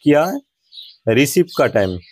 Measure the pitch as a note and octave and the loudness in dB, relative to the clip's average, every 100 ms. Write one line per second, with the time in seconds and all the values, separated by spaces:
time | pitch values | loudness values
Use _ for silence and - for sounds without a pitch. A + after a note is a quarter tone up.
0 | D3 D3 E3+ C#4+ - _ _ - - - | 2 2 0 -6 -12 _ _ -20 -20 -10
1 | - A2+ C#3 F#3 E3+ - B2+ A2+ F#2+ F2+ | -2 0 2 0 -2 -2 0 0 -2 -6
2 | - | -14